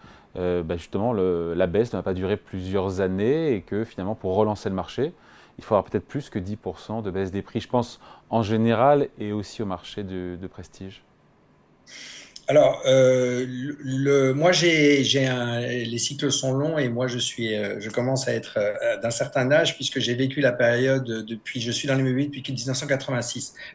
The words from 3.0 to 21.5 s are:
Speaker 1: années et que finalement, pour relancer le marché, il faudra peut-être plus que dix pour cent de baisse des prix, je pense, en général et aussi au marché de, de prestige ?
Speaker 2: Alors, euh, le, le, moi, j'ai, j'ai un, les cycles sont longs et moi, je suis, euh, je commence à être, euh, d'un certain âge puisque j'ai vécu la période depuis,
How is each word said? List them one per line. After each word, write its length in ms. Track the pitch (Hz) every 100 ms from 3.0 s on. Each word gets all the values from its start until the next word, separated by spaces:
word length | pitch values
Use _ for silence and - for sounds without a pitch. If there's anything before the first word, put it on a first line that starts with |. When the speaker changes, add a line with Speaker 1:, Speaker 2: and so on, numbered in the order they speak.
Speaker 1:
années 520 | 95 95 110 151 165
et 60 | 107
que 240 | - 101
finalement, 300 | 113 - 95
pour 200 | 110 95
relancer 360 | 92 107 104 104
le 40 |
marché, 380 | 95 87 - 143 - - - - -
il 60 |
faudra 200 | - 104
peut-être 220 | - 107 -
plus 240 | 139 -
que 80 | 110
dix 180 | 92 107
pour 240 | - 85
cent 220 | - 110
de 80 | 104
baisse 200 | 92 95
des 120 | 98
prix, 180 | 95 -
je 80 | -
pense, 320 | 123 117 - - - _
en 120 | 113
général 680 | 101 110 113 113 135 147 139 -
et 120 | 104
aussi 300 | 104 101 -
au 40 | 104
marché 360 | 90 - -
de, 360 | 98 92 90 90
de 60 | 92
prestige ? 580 | - 90 - 95 104 _ _ _ _ _ _ _ _ - - - - - - -
Speaker 2:
Alors, 340 | 143 - - -
euh, 600 | 131 127 127 123 123 127
le, 280 | 127 135 147
le, 540 | 135 131 135 143 131
moi, 160 | 135 170
j'ai, 540 | 160 170 160 147 143
j'ai 220 | 127 139 131
un, 340 | 127 120 117
les 380 | 123 123 113 117
cycles 340 | - 143 147
sont 200 | - 135
longs 240 | 131 151 156
et 120 | 127
moi, 180 | 117 127
je 120 | 120
suis, 360 | 107 - 113
euh, 240 | 107 101 107
je 100 | 107
commence 380 | 120 123 131 120
à 80 |
être, 240 | 113 - -
euh, 420 | 104 104 117 107
d'un 120 | 117
certain 380 | - - 139 127
âge 240 | 151 160 -
puisque 240 | - 131
j'ai 140 | 117
vécu 260 | 120 131 139
la 100 | 131
période 540 | 120 120 120 131 135
depuis, 560 | 120 110 107 113 -